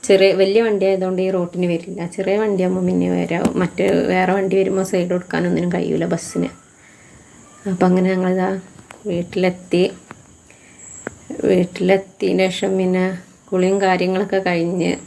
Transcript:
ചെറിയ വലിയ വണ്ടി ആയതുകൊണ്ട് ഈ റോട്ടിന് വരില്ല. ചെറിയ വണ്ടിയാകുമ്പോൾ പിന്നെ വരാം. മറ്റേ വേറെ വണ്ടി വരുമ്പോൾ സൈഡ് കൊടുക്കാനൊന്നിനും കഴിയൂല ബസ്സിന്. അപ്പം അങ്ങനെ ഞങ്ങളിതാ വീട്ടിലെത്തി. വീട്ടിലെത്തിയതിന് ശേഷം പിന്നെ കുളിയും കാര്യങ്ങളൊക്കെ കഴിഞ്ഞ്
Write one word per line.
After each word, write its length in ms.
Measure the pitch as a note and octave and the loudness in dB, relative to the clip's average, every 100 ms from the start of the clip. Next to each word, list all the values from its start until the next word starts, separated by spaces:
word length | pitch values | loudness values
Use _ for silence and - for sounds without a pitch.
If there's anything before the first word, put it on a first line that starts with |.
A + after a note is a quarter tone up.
| - | 4
ചെറിയ 240 | G3 F#3+ F#3 | 6 6 4
വലിയ 200 | F#3+ G#3 A3+ | 4 4 2
വണ്ടി 180 | G3+ F#3+ | 2 2
ആയതുകൊണ്ട് 320 | F#3+ F#3 F#3 F#3 | 0 0 0 0
ഈ 20 | F#3 | -2
റോട്ടിന് 300 | F3 F3+ F3+ | -2 -2 -2
വരില്ല. 280 | E3 F#3+ F3 E3+ - | -2 -4 -10 -8 -4
ചെറിയ 200 | F#3 G3+ | -2 0
വണ്ടിയാകുമ്പോൾ 420 | A3 G3 F3+ F#3 F3+ | 0 0 0 0 0
പിന്നെ 200 | F3+ F3+ F3 | 0 0 0
വരാം. 280 | E3+ E3+ E3+ F3 | 0 0 0 0
മറ്റേ 240 | F3 - G3 E3+ F3+ | -2 0 0 2 2
വേറെ 200 | F#3 F#3 G3 | 0 2 0
വണ്ടി 160 | F#3+ F#3+ | 0 0
വരുമ്പോൾ 260 | F#3+ F#3+ F#3 | 0 0 -2
സൈഡ് 200 | F#3 F3 | -2 0
കൊടുക്കാനൊന്നിനും 560 | F3+ F3 E3+ F3 E3+ F3 F3 | -4 -4 -4 -2 0 -2 -2
കഴിയൂല 300 | E3+ D#3+ E3+ | -2 -2 -2
ബസ്സിന്. 360 | F3 - - - - - _ - - - - - - - - G3+ | -4 -6 -6 -6 -8 -20 _ -20 -20 -20 -20 -20 -20 -20 -14 -8
അപ്പം 160 | F3+ F#3 | 0 2
അങ്ങനെ 200 | F#3 F#3 | 4 2
ഞങ്ങളിതാ 360 | F#3 F#3 F#3 F#3 G3 F#3 - - - G#3+ | 0 0 0 -2 -4 -10 -20 -20 -12 -6
വീട്ടിലെത്തി. 760 | E3+ F3 - F#3 F3+ - F3 F#3 - - - - - - - - - - - - - - - - | -4 -4 -2 -2 -2 -2 0 0 -2 -20 -20 -20 -20 -20 -20 -20 -20 -20 -14 -14 -14 -16 -4 2
വീട്ടിലെത്തിയതിന് 920 | F#3 F3+ - F#3 G3 G3 - F#3+ F#3 F#3+ | 2 0 -2 2 2 0 -6 -2 2 0
ശേഷം 220 | F3+ F#3+ F#3+ | 0 -2 0
പിന്നെ 260 | F#3 F#3 F#3 F#3 - - - | 0 0 0 -4 -14 -20 -6
കുളിയും 300 | F#3 F#3 G3 | 0 2 2
കാര്യങ്ങളൊക്കെ 560 | F#3+ F3+ F3+ F#3 G3 F#3+ F#3 | 2 2 0 0 0 -2 0
കഴിഞ്ഞ് 460 | F3 E3+ F#3 F3 - | 0 -2 0 -2 -2